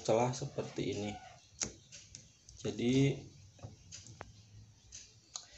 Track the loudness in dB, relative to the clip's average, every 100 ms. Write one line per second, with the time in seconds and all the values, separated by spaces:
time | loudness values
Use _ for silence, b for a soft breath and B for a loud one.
0 | 4 4 4 0 -4 -6 -6 -2 -2 -2
1 | -4 -6 -12 -18 -20 -8 -6 -6 -18 -20
2 | -18 -20 -20 -20 -20 -8 -4 0 4 6
3 | 6 4 -4 -18 -20 -18 -18 -18 -18 -18
4 | -18 -16 -16 -16 -20 -20 -20 -20 -20 -20
5 | -20 -20 -18 -16 B